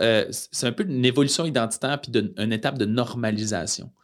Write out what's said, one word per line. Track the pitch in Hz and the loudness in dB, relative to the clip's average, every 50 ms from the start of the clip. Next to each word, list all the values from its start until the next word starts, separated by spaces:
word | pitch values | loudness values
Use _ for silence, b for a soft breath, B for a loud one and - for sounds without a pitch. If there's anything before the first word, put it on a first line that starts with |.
euh, | - 117 110 107 - - | 4 4 4 4 2 0
c-, | - - - - | -4 -8 -10 -10
c'est | - - - 120 | -6 -4 -2 -2
un | |
peu | 117 - - 180 | 0 -2 -2 -2
une | 143 127 123 | 0 2 2
évolution | 127 123 143 139 139 - - 165 | 4 6 4 4 4 2 0 0
identitaire | 165 139 127 113 113 - - - 131 143 143 | 0 0 0 0 0 -2 -4 -4 -2 -4 -4
puis | - - | -4 -2
de, | 117 113 104 101 - - | 0 0 0 0 -2 -4
une | 104 113 113 | -2 -2 -2
étape | 110 - 135 - 117 | 0 -2 -2 -2 0
de | 107 | 0
normalisation. | 104 110 123 120 - - 120 117 110 107 104 107 107 107 90 80 - - - - - - _ | 0 0 0 0 -2 -2 -4 -2 -2 -2 -2 -2 -2 -2 -4 -4 -4 -6 -8 -10 -12 -18 _